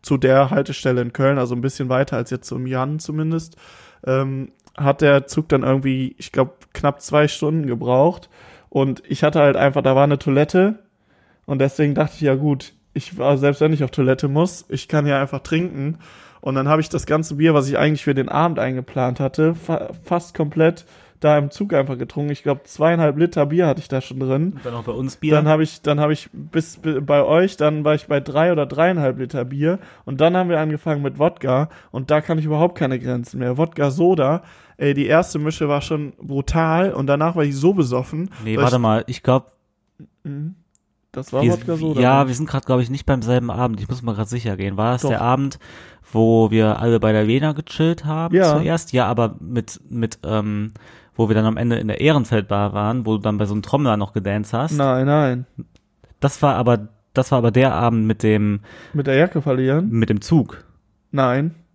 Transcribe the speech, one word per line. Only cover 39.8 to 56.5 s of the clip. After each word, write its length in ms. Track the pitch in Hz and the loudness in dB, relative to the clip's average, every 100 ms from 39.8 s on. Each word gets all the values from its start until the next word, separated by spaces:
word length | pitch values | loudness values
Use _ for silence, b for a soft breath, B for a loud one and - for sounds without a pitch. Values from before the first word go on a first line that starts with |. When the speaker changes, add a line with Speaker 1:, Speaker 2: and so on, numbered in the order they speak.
| _ _ 147 _ | _ _ -20 _
Speaker 1:
Mhm. 300 | - 143 151 190 _ _ _ _ _ | -12 -10 -10 -12 _ _ _ _ _
Das 200 | - - | -14 -6
war 100 | 131 | 0
Speaker 2:
wir, 100 | 123 | 2
Speaker 1:
Wodka 220 | 107 120 165 | 0 -2 -4
Soda, 240 | 156 127 | -2 2
Speaker 2:
ja, 220 | 127 135 | 4 4
Speaker 1:
ne? 60 | 135 | 2
Speaker 2:
wir 60 | 127 | -2
sind 120 | 151 | -4
grad, 160 | 135 - | -6 0
glaub 140 | 127 | 0
ich, 80 | 120 | 0
nicht 160 | 139 | -4
beim 160 | - 135 | -2 -2
selben 300 | 113 123 120 | 0 0 0
Abend. 300 | - 123 104 | -4 -4 -4
Ich 80 | 101 | -6
muss 120 | 123 | -6
mal 140 | 117 | -6
grad 140 | 104 104 | -6 -6
sicher 280 | 120 110 95 | -4 -6 -4
gehen. 200 | 98 98 | -4 -2
War 160 | 110 | -2
das 100 | 123 | 0
Speaker 1:
Doch. 60 | 139 | -2
Speaker 2:
der 120 | 113 | 0
Abend, 380 | 120 131 139 - B B B B _ | 0 0 -2 -6 B B B B _
wo 400 | 110 113 113 110 | 2 4 6 4
wir 260 | 110 107 107 | 4 2 2
alle 220 | 117 113 | 2 2
bei 100 | 110 | 2
der 140 | 107 | 2
Lena 260 | 107 123 151 | 2 2 0
gechillt 520 | 147 - - 160 170 | -4 -8 -2 0 0
haben 280 | 151 156 170 | -4 -4 0
Speaker 1:
Ja. 220 | 170 180 147 | 2 4 2
Speaker 2:
zuerst? 360 | 156 165 - | 0 -4 -2
Ja, 140 | 127 113 | -2 0
aber 280 | 117 113 - | 0 -2 -4
mit, 400 | 80 120 113 - - | -6 -6 -6 -16 -10
mit, 300 | 120 113 - | -6 -6 -6
ähm, 500 | - 107 104 104 110 - B B B - | -4 -2 -2 -4 -6 -10 B B B -2
wo 120 | 110 | 2
wir 60 | |
dann 120 | 110 110 | 4 2
am 100 | 110 | 0
Ende 220 | 117 117 | -2 -2
in 100 | 107 | -2
der 120 | - | 0
Ehrenfeldbar 760 | 143 147 113 113 98 101 104 | 2 2 2 -2 0 -2 -2
waren, 320 | 101 104 127 110 | -2 -2 -2 -2
wo 100 | 110 | -2
du 60 | |
dann 160 | 107 104 | -2 -2
bei 80 | 101 | -2
so 80 | |
einem 80 | 104 | -4
Trommler 340 | 101 139 135 104 | -2 0 0 0
noch 160 | 98 | -2
gedanced 400 | 110 98 104 104 | -4 -4 -4 -4
hast. 180 | 117 156 151 | -4 -2 0
Speaker 1:
Nein, 280 | 135 127 135 | 0 2 2
nein. 400 | 147 143 123 127 - - _ _ _ _ _ | 2 2 -2 -8 -16 -18 _ _ _ _ _
Speaker 2:
Das 200 | 143 - | -2 2
war 120 | 143 | 2